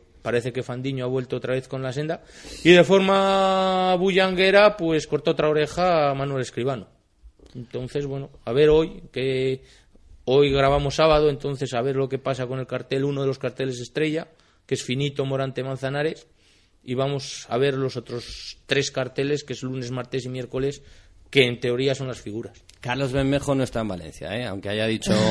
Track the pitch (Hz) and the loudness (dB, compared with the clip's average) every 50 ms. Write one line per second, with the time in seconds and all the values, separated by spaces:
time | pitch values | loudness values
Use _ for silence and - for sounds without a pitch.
0 | _ _ _ - - 117 113 120 117 127 120 131 120 - 123 123 127 135 135 131 | _ _ _ -10 -6 -2 -2 -2 -2 -2 -6 -6 -8 -8 -8 -8 -6 -6 -6 -4
1 | 127 127 127 131 127 127 - 127 - - 127 131 131 - - 131 131 131 123 139 | -4 -2 -4 -4 -4 -4 -6 -6 -4 -4 -4 -4 -4 -6 -8 -8 -8 -6 -6 -6
2 | 151 156 165 - - - - - - - - - - 165 175 175 170 170 190 196 | -6 -6 -6 -8 -10 -16 -20 -20 -18 -18 -16 2 6 8 8 8 8 8 6 4
3 | 190 190 196 196 196 196 196 196 190 190 190 190 190 190 185 185 185 185 185 175 | 6 4 4 4 4 4 4 4 4 2 2 2 2 2 2 2 2 2 2 2
4 | 180 196 180 185 190 190 185 180 190 190 190 202 208 208 208 - 170 165 165 156 | 2 2 2 2 2 2 2 2 4 6 8 8 8 6 6 2 0 0 0 0
5 | 143 - - 147 - 170 160 - 151 151 151 151 151 143 - - 180 185 175 160 | 0 -2 -4 -2 0 0 0 2 2 2 2 2 0 0 -2 0 0 2 2 4
6 | 147 143 139 135 135 143 139 131 127 - - 117 117 135 135 117 92 - _ _ | 2 2 0 0 -2 -4 -2 -4 -4 -4 -4 -4 -2 -2 -4 -4 -8 -12 _ _
7 | _ _ _ _ - - - _ - - - 127 120 - - 123 127 123 - 143 | _ _ _ _ -20 -20 -20 _ -20 -20 -16 -16 -14 -10 -10 -8 -8 -6 -6 -6
8 | 143 139 135 139 139 - - - - 117 117 135 151 151 151 156 165 175 196 190 | -6 -6 -6 -8 -10 -12 -16 -14 -8 -2 2 4 6 6 6 4 4 0 -4 -12
9 | - - - 127 127 135 131 131 131 135 131 131 - - - - _ _ _ - | -18 -12 -8 -4 -4 -2 -2 -2 -2 -2 -2 -4 -8 -16 -20 -20 _ _ _ -20
10 | - - - - - - 127 139 147 143 135 139 135 135 143 143 143 139 - - | -20 -20 -20 -10 -2 4 6 6 6 6 4 4 4 4 4 2 2 0 2 4
11 | 156 160 156 151 151 151 143 127 - 143 139 131 139 123 131 120 120 139 135 135 | 4 6 6 6 4 2 2 0 -4 -6 -6 -4 -6 -4 -2 -2 -2 -2 0 -2
12 | 135 131 135 131 - 135 135 123 127 120 131 131 127 - 127 127 127 - - 135 | -2 -2 -4 -4 -4 -4 -4 -4 -4 -6 -6 -8 -6 -6 -8 -8 -6 -4 -2 -2
13 | 135 143 143 139 139 135 131 - - 127 123 - 135 135 123 120 123 - - 151 | 0 -2 -2 -2 -2 -2 -2 -2 -4 -6 -4 -4 -4 -4 -4 -6 -10 -8 -4 -2
14 | 156 156 151 156 - - _ _ _ _ _ _ _ - 135 123 - - 127 131 | -2 0 -2 -4 -6 -8 _ _ _ _ _ _ _ -6 -4 -4 -2 -4 -2 -2
15 | 143 147 143 - 135 135 135 131 135 135 131 - 127 135 135 127 135 131 139 143 | -2 -2 -2 -4 -4 -2 -2 -2 -2 -4 -4 -6 -6 -6 -6 -6 -6 -4 -4 -2
16 | 147 160 - - - _ _ _ _ _ _ _ _ _ _ _ _ - 127 123 | -2 -4 -4 -6 -12 _ _ _ _ _ _ _ _ _ _ _ _ -6 -2 -2
17 | 131 139 143 139 131 - - - - - - 120 135 143 135 131 135 131 - 127 | -2 -2 -2 -4 -6 -8 -12 -14 -10 -6 -2 0 0 0 0 0 -4 -4 -4 -8
18 | 113 - 120 120 113 - - - - - - - _ - 135 139 139 139 - 139 | -10 -10 -10 -10 -10 -12 -14 -16 -16 -18 -18 -20 _ -4 -2 -2 -2 -2 -4 -6
19 | 131 127 - - 139 139 147 139 143 - 127 - - 127 131 131 123 120 127 127 | -6 -4 -4 -4 -2 -2 -2 -4 -4 -8 -10 -8 -6 -6 -6 -6 -6 -6 -6 -8
20 | 123 - - 135 120 127 127 131 123 117 - 131 131 139 139 - - - - - | -8 -6 -6 -6 -6 -6 -8 -8 -8 -6 -4 -4 -2 -2 -4 -6 -12 -20 -20 -20
21 | - - - - - - - 143 131 123 120 117 - 123 120 123 135 139 135 131 | -20 -20 -20 -20 -20 0 4 4 4 4 2 -2 -2 -2 0 0 0 0 0 -2
22 | 135 131 120 - - 110 104 113 117 95 - - _ - - _ - 127 123 131 | -4 -8 -8 -10 -12 -10 -10 -10 -10 -10 -14 -20 _ -20 -20 _ -8 -6 -2 -2
23 | 139 135 127 139 135 135 139 143 - - 139 135 131 117 - 117 113 107 92 87 | -2 0 0 0 2 2 2 0 0 0 0 0 0 -2 -2 -4 -4 -4 -6 -8
24 | 82 78 - - - 78 98 117 123 117 92 98 - 98 104 107 110 113 113 110 | -10 -14 -14 -12 -10 -8 -8 -6 -6 -6 -8 -8 -6 -4 -2 -2 0 0 -2 -2
25 | - - 110 107 107 110 | 0 0 2 2 4 4